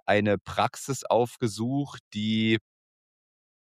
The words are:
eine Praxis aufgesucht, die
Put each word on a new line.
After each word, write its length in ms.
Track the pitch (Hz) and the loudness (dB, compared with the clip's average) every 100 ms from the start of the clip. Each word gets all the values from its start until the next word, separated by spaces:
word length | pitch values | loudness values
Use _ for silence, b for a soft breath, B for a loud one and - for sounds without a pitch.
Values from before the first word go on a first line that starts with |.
| - | 2
eine 320 | 104 104 98 | 2 4 0
Praxis 640 | - 90 104 - - 135 - | -2 -2 -2 -2 -8 -8 0
aufgesucht, 960 | 107 120 - 120 101 117 139 143 - _ | 2 0 -2 -6 -2 -4 -2 -4 -10 _
die 460 | 107 107 110 110 110 - _ _ _ _ _ _ _ _ _ | -4 0 2 2 0 -2 _ _ _ _ _ _ _ _ _